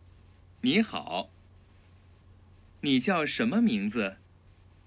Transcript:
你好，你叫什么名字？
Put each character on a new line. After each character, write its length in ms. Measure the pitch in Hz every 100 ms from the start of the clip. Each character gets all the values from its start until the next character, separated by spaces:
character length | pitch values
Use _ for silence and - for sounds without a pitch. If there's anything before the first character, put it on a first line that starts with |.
| - - - - - -
你 200 | 247 185
好， 480 | 226 - - 90 - - - - - - - - - - - - - - - -
你 180 | 147 131
叫 260 | - 180 147
什 220 | - 113
么 140 | 202
名 260 | 233 107 104
字？ 300 | 113 98 - - - - - - -